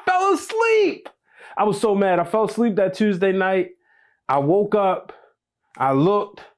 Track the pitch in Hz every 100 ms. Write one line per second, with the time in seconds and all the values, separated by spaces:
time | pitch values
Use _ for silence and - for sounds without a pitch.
0 | - 370 381 349 - 453 453 440 381 -
1 | - _ _ - - - 208 180 220 196
2 | 196 175 170 220 220 214 233 202 190 -
3 | 214 180 190 190 190 190 180 - _ _
4 | _ _ - 139 139 196 202 208 190 180
5 | - - _ _ _ _ _ - 135 135
6 | 170 208 202 - -